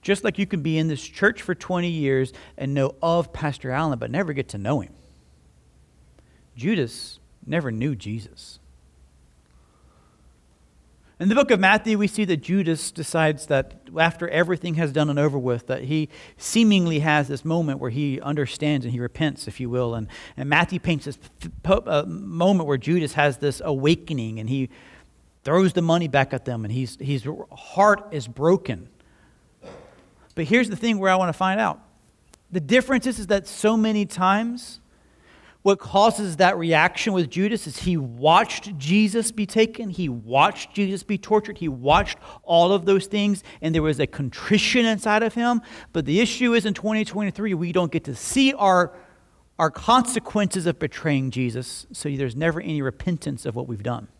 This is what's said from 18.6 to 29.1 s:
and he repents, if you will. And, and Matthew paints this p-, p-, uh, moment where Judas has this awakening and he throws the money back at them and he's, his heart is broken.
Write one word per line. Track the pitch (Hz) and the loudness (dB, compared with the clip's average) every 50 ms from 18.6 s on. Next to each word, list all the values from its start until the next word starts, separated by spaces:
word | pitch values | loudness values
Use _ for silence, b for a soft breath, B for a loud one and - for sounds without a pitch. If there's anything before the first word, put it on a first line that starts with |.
| 151 147 151 139 123 | -2 0 0 0 -2
and | 120 127 | -4 -6
he | 120 | -4
repents, | 120 120 _ - 160 151 139 - - - | -6 -6 _ -2 -2 -2 -2 -6 -12 -14
if | - - | -10 -8
you | 131 120 | -8 -4
will. | 120 127 123 117 117 | -2 -2 -2 -2 -2
And, | 117 110 101 B B B B B | -6 -8 -8 B B B B B
and | - 131 | -8 -2
Matthew | 143 147 156 175 - 185 170 | 2 2 2 2 2 -2 -4
paints | - 175 170 143 - | -2 -2 -2 -2 -4
this | 143 135 | -10 -14
p-, | - - - _ _ - 170 - - | -14 -18 -20 _ _ -16 -14 -14 -8
p-, | - 160 190 214 220 | 0 2 2 2 2
uh, | - - 147 147 | 0 -2 -2 -2
moment | - - - - 98 165 165 170 185 202 185 160 | -4 -10 -10 -10 -10 -4 0 2 4 4 2 2
where | 143 143 | 0 -2
Judas | 127 - 147 170 180 160 139 - | -2 0 0 0 0 0 -2 0
has | - 147 147 131 - | 2 2 2 2 0
this | - 143 131 - - | -2 -4 -4 -2 -4
awakening | 156 147 135 135 147 170 165 170 - 160 131 113 110 110 113 | -4 -4 0 2 2 2 2 0 -8 -6 -6 -4 -6 -6 -8
and | 110 110 | -6 -4
he | 131 135 131 123 B B B B B B B B B _ _ _ _ _ _ | -2 -2 -2 -4 B B B B B B B B B _ _ _ _ _ _
throws | 131 151 180 190 185 - | 0 2 4 4 4 2
the | 185 | 0
money | 170 165 165 175 170 | 2 2 2 2 0
back | 151 127 143 135 135 - | 2 2 2 2 2 -2
at | 127 - | -8 -6
them | - 123 113 110 | -6 -6 -6 -6
and | 104 | -4
he's, | 110 127 131 120 - - | -4 -4 -6 -6 -8 -10
his | - 135 143 131 104 135 156 - - _ | -6 -4 -4 -4 -4 -8 -10 -10 -14 _
heart | - - - - - 185 196 214 202 202 202 - | -18 -20 -20 -8 2 4 6 6 6 4 0 -10
is | - 151 117 | -10 -10 -8
broken. | 120 113 - 139 165 185 185 - - 113 85 87 - _ _ b b | -10 -8 0 2 4 4 4 2 -6 -8 -8 -10 -20 _ _ b b